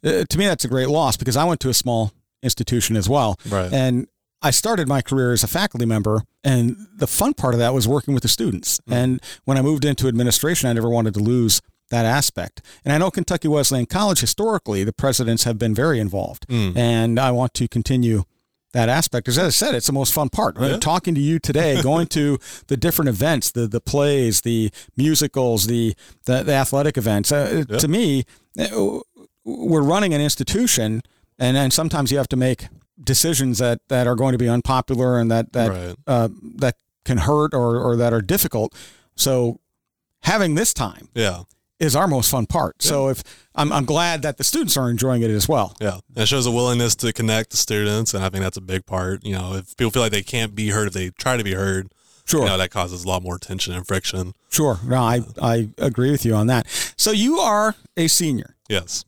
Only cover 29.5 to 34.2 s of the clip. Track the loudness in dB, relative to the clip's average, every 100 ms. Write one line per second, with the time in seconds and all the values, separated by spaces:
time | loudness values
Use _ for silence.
29.5 | -6 0 2 4 2 2 0 0 -2 -2
30.5 | 0 0 0 0 -4 -8 _ _ _ 0
31.5 | 2 2 0 0 0 0 0 0 0 0
32.5 | -2 -8 -20 _ _ -2 0 2 2 0
33.5 | 2 0 0 _ 0 2 2